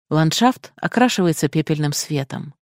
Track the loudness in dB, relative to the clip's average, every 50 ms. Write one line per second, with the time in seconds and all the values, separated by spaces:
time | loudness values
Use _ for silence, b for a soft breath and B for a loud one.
0 | _ -2 0 2 2 2 2 2 2 2 2 0 -10 -20 _ -10 -10 -4 2 2
1 | 2 2 2 2 2 2 2 2 0 0 0 0 0 0 0 -2 0 -2 -2 -4
2 | -6 -4 -4 -4 -4 -6 -8 -12 -12 -14 -16 _